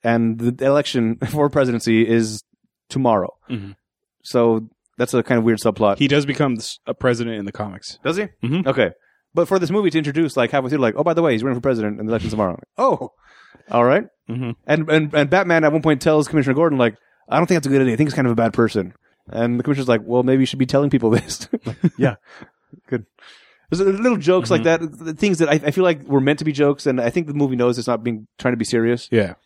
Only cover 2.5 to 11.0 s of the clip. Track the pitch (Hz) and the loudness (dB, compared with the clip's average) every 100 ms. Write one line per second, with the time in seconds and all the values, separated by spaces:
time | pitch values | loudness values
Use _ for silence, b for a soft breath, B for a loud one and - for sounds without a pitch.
2.5 | _ _ _ _ 135 127 107 90 _ - | _ _ _ _ -2 2 2 0 _ -12
3.5 | 120 98 101 _ _ _ _ - 127 117 | -10 -10 -20 _ _ _ _ -2 2 2
4.5 | 110 110 _ _ - 123 127 - 120 113 | 2 -4 _ _ -6 -2 -2 0 2 2
5.5 | 110 117 101 107 98 139 143 139 135 143 | 2 0 2 0 2 2 2 0 -2 -2
6.5 | 113 - - - 123 127 117 117 110 98 | -2 -8 -12 -12 -2 -2 0 -4 -6 -10
7.5 | - 104 92 - - 135 175 208 _ 117 | -8 -10 -10 -18 -8 -6 -6 -8 _ -4
8.5 | 165 139 170 175 - _ _ _ - 170 | -2 -2 0 -2 -2 _ _ _ -4 0
9.5 | 190 170 202 196 160 147 143 165 135 117 | 0 0 0 0 0 -2 -2 -2 0 0
10.5 | 143 127 147 120 110 | -2 -2 0 0 0